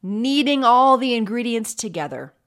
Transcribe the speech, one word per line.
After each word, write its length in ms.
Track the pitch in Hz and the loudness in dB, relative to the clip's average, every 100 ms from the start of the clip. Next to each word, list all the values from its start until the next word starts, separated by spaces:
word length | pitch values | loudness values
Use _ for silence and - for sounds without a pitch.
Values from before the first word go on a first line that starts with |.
kneading 600 | 190 208 254 277 285 277 | -8 -4 -2 0 0 2
all 340 | 247 247 269 262 | 4 6 6 4
the 160 | 262 | 2
ingredients 600 | 240 208 233 240 233 220 | -2 -2 -4 -4 -4 -6
together. 600 | - 220 170 143 131 135 _ | -8 -10 -8 -8 -8 -14 _